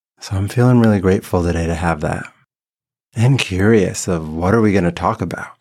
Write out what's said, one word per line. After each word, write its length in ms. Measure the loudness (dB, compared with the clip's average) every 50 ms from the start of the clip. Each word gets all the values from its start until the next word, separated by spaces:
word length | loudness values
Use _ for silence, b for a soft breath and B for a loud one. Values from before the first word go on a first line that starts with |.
| _ _ _ _
So 160 | -12 -8 -6
I'm 100 | -4 -4 -4
feeling 300 | 0 2 2 4 4 4
really 220 | 4 4 4 2
grateful 420 | 2 2 2 0 0 -2 -2 -2 0
today 240 | 0 -2 -2 -2
to 80 | -4 -4
have 260 | -2 -2 -2 -2 -2 -4
that 280 | -4 -6 -6 -8 -12 -18 _ _ _ _ _ _ _ _ _ _ _ _ _ _ _ _
and 220 | 0 2 2 2 0
curious 680 | 0 -2 -2 0 2 4 4 4 2 0 -2 -6 -4
of 260 | -4 -4 -4 -4 -6 -6
what 220 | -2 0 2 2
are 60 | 4
we 120 | 4 2 2
gonna 200 | 2 0 0 -2
talk 300 | -2 -2 -4 -2 -4 -6
about? 260 | -8 -8 -10 -12 -14 -10 _